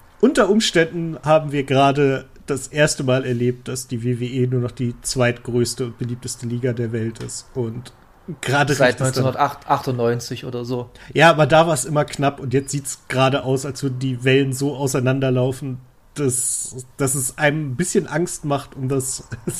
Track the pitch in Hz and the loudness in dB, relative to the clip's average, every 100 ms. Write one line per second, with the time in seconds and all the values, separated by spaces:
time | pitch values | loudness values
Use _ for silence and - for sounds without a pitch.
0 | - _ 247 285 190 214 - 170 165 170 | -20 _ 4 6 4 4 4 4 2 0
1 | 165 160 151 156 147 143 139 135 139 139 | -6 -2 2 4 4 -2 2 4 4 6
2 | 139 131 - - - 135 - 147 151 - | 2 2 -6 -10 -6 -6 -2 2 2 2
3 | 135 135 127 120 123 123 - 127 - 120 | 0 2 0 0 0 -2 -6 -8 -6 -4
4 | 123 120 123 131 123 127 120 - 120 120 | -2 -2 -2 0 0 0 -2 -2 -4 -4
5 | - 131 120 123 - 120 117 - 123 113 | -4 0 0 0 -2 0 0 -2 -6 -6
6 | 120 120 123 - 117 120 127 120 113 113 | -8 -8 -10 -10 -6 -4 -2 -2 -4 -4
7 | 113 110 120 - - 131 113 120 - - | -6 -8 -10 -12 -10 -6 -6 -8 -14 -20
8 | - _ - 160 - 143 143 139 127 123 | -20 _ -16 -8 -2 0 2 4 2 2
9 | 131 127 135 117 143 - - 139 - 123 | 0 0 0 0 -2 -2 -2 -2 -2 0
10 | 117 120 - 117 127 120 120 123 120 - | 0 0 -4 -10 -8 -8 -6 -6 -8 -14
11 | - 139 165 156 139 160 170 151 - 147 | -4 4 6 6 6 6 6 2 0 -2
12 | 143 - 139 139 127 131 139 143 - - | -2 0 -2 -2 -2 -2 -2 -6 -8 -12
13 | - 127 131 135 131 131 139 131 139 127 | -4 2 2 2 0 -2 -4 -6 -6 -4
14 | 135 123 127 135 135 127 143 131 143 135 | -4 -2 2 4 2 0 -2 -2 -2 0
15 | 123 135 131 127 127 131 139 127 - _ | 0 2 2 2 0 -2 -8 -10 -14 _
16 | _ - 139 123 - - - 127 127 - | _ -4 -2 0 -2 -4 -8 -12 -12 -4
17 | 139 147 123 - 147 156 147 123 180 208 | -2 -2 -4 0 0 0 -4 -4 -2 0
18 | - 151 175 - 151 139 - - 131 135 | 0 -2 -2 -4 -2 -2 -4 -6 -2 -2
19 | 127 - - - - | -2 -6 -10 -12 -8